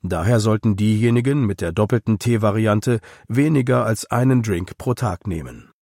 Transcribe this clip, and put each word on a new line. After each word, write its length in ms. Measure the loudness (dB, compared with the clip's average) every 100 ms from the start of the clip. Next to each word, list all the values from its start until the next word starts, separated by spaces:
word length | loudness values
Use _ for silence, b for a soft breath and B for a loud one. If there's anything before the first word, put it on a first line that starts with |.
Daher 380 | -4 -4 0 2
sollten 360 | 2 0 0 0
diejenigen 680 | 0 2 2 2 0 0 -2
mit 160 | -2
der 100 | -4
doppelten 460 | -2 0 0 0 -2
T-Variante 840 | 0 2 2 2 2 2 0 -2 B B B
weniger 580 | 0 2 2 2 0 0
als 240 | -4 -2
einen 320 | 0 2 2
Drink 380 | 2 -4 -4 -8
pro 160 | -6 -2
Tag 320 | -2 -4 -6
nehmen. 420 | -8 -8 -16 -20 _